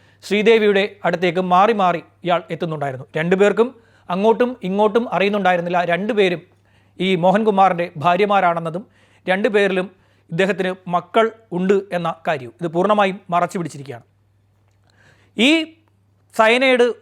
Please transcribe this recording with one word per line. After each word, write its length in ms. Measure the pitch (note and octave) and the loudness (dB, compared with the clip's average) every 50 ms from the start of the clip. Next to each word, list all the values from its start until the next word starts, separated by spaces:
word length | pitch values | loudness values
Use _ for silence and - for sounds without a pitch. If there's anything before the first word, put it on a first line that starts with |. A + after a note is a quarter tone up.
| _ _ _ _ - | _ _ _ _ -8
ശ്രീദേവിയുടെ 600 | - F#3+ G#3+ G3+ A3+ A3+ A3+ G#3+ G#3 G3+ G3 G#3 G3+ - - - | -4 -2 2 4 4 4 4 4 4 2 2 0 -2 -4 -4 -4
അടുത്തേക്കും 400 | F3 F3 E3+ F#3 F3 D#3 F#3 F#3 F3+ F3+ | -2 -2 0 -2 -2 -2 -2 0 2 4
മാറി 200 | F#3 G3+ A3+ A#3 G3+ | 4 4 4 2 2
മാറി 220 | F#3 F3 F3 D#3+ - _ _ _ - | 0 0 0 -2 -6 _ _ _ -4
ഇയാൾ 140 | F3 F3 E3+ E3+ - E3 | -2 -2 -2 -4 -6 -10
എത്തുന്നുണ്ടായിരുന്നു. 520 | D3 F3+ D#3+ D#3 D3 C#3+ C#3 B2+ B2 - - - D#3 | -8 -6 -6 -6 -6 -6 -8 -8 -10 -12 -8 -6 -4
രണ്ടുപേർക്കും 500 | D#3+ F3 F#3+ F#3 G3+ G#3 F#3 G#3+ A#3 C4 - - _ _ _ _ _ - | -2 0 2 2 2 2 2 2 0 -2 -4 -14 _ _ _ _ _ -8
അങ്ങോട്ടും 420 | F3+ F#3+ G#3 A3+ A#3 - B3 B3 B3+ - F#3 F3+ | -4 0 2 2 2 2 0 -2 -4 -6 -6 -4
ഇങ്ങോട്ടും 360 | F#3+ G3+ G#3+ G#3 G3 A#3 B3 - F3 | -2 0 0 2 0 0 -2 -2 -2
അറിയുന്നുണ്ടായിരുന്നില്ല. 680 | F3 F#3+ G3+ G#3 G3+ F#3 F3+ F3+ F3 E3+ F3 F3+ F3 F3+ E3+ | -2 0 0 0 0 0 0 0 0 -2 -2 -2 -2 0 -2
രണ്ടുപേരും 500 | E3+ F3 G3+ A3 A#3 G#3 F#3+ F3+ F3 D3+ - _ _ _ _ _ _ _ _ _ _ - | -2 -2 -2 -2 0 0 0 0 0 -4 -8 _ _ _ _ _ _ _ _ _ _ -6
ഈ 100 | F#3 F#3+ F#3+ E3 E3+ | -2 -2 0 2 2
മോഹൻകുമാറിൻ്റെ 600 | F#3+ F#3 G#3+ A3 A3 G3 F#3+ G3 F#3 F3+ E3+ F3 - - D#3 D3 | 2 2 2 2 2 2 4 4 2 2 0 -4 -6 -6 -2 0
ഭാര്യമാരാണെന്നതും 800 | F3 F3+ F#3 G#3 G3+ G3+ G3 F3+ F3 E3+ E3 E3 D#3+ D#3+ F#3 B3 _ _ _ _ _ _ _ - | 0 2 2 2 2 2 2 2 2 0 -2 -4 -8 -8 -10 -12 _ _ _ _ _ _ _ -4
രണ്ടുപേരിലും 600 | F3 F#3 G3 G#3+ B3+ G3+ G#3 G3+ F#3 F#3+ F#3 F3+ G#3 - _ _ _ _ _ _ - | -4 -2 0 0 0 2 2 2 0 0 -2 -6 -6 -10 _ _ _ _ _ _ -6
ഇദ്ദേഹത്തിന് 400 | E3+ E3+ F#3+ G3 G3 F#3 F#3 F#3 F#3 - - F3 F3 | -2 -2 0 0 -2 -2 -4 -6 -6 -8 -6 -4 -4
മക്കൾ 320 | E3+ E3+ - - A3+ A3 A3+ A3 - _ - F3 | -4 -4 0 0 2 2 0 -2 -8 _ -10 -6
ഉണ്ട് 200 | F3+ F#3 F#3+ G3+ F#3+ G3 - F3 | -4 0 0 0 0 0 -4 -6
എന്ന 120 | F3 E3+ E3 F3 - - | -6 -4 -6 -8 -6 -4
കാര്യവും 280 | F3 D#3+ C3 B2 A2+ - - | -4 -4 -4 -6 -12 -12 -10
ഇത് 80 | E3+ D#3+ D#3 | -8 -4 -2
പൂർണ്ണമായും 440 | F3 F#3 G#3 G#3+ G#3 G3+ F#3+ F#3 G#3 - - | 0 0 2 2 2 0 0 -2 -6 -8 -4
മറച്ചു 240 | E3+ F3 F3 E3+ - F#3 | -2 -2 -2 -2 -4 -6
പിടിച്ചിരിക്കുകയാണ്. 480 | E3 C#3+ - C#3+ C3+ C3+ B2 A#2 - _ _ _ _ _ _ _ _ _ _ _ _ _ _ _ _ _ _ _ _ _ _ _ _ _ _ | -8 -8 -12 -14 -16 -16 -16 -18 -20 _ _ _ _ _ _ _ _ _ _ _ _ _ _ _ _ _ _ _ _ _ _ _ _ _ _
ഈ 140 | - A#3 C#4+ D#4+ E4 D#4 D#4+ - _ _ _ _ _ _ _ _ _ _ _ - | 0 2 2 2 2 -2 -6 -12 _ _ _ _ _ _ _ _ _ _ _ 0
സയനൈഡ് 520 | - A3 A3 A#3+ B3+ C4+ C4 B3+ A#3+ B3 A#3 - - | 2 2 2 2 2 2 2 2 2 2 0 -2 -4